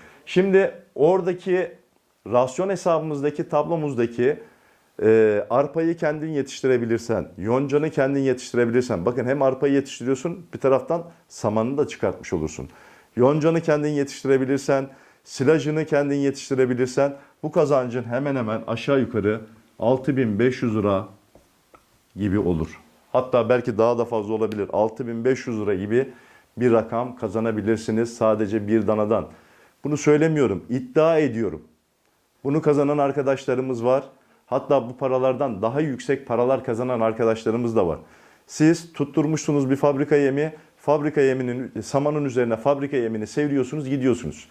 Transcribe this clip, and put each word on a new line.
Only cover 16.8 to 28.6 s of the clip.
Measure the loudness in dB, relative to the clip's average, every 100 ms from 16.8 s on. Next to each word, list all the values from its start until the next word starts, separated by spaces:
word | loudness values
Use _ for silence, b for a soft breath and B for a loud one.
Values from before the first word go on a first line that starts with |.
| 0 0 0 -2 B _
bu | -4
kazancın | 0 2 2 0 -4
hemen | -4 -4 -2 -4
hemen | -4 -4 -4
aşağı | -4 0 0
yukarı | 2 0 0 -2 -6 B B -2
altı | 0 2 0 0
bin | 0 2
beş | 0 0
yüz | -2 0
lira | 0 0 -4 -14 _ _ _ _ _ -20 _ _ _ -4
gibi | -2 0
olur. | 0 0 -4 -10 -20 _ _
Hatta | -2 2 2 2
belki | 2 0 2
daha | 2 2
da | -2
fazla | -4 -2
olabilir. | -2 -2 -2 -2
Altı | 0 0 -2 -8
bin | -2 0
beş | 0 -2
yüz | -4
lira | -2 -2
gibi | 0 0 -2 B B B B -2
bir | 2
rakam | 4 2 -4 -6 -6
kazanabilirsiniz | -6 -2 -2 -2 0 -2 0 -2 -2 0
sadece | 2 2 0 -2